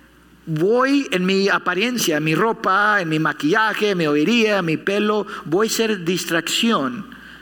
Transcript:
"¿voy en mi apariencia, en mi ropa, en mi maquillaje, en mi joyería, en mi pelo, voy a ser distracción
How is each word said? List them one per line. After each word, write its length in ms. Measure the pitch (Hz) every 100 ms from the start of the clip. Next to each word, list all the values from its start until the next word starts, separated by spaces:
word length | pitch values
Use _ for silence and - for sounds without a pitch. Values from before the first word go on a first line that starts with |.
| - - - - -
"¿voy 600 | 156 185 247 262 277 262
en 160 | 185 185
mi 240 | 196 196
apariencia, 680 | 170 185 175 233 247 - 151
en 80 |
mi 100 | 156
ropa, 680 | 160 226 220 202 190 208 208
en 80 | 165
mi 80 | 156
maquillaje, 720 | 156 143 147 220 220 190 208
en 80 | 185
mi 80 | 156
joyería, 520 | 147 156 240 214 202
en 40 |
mi 140 | 170 151
pelo, 480 | 185 202 214 214 196 -
voy 220 | 156 180 220
a 40 |
ser 320 | - 226 202
distracción 1080 | 165 180 - 165 165 - 226 196 131 127 - - - -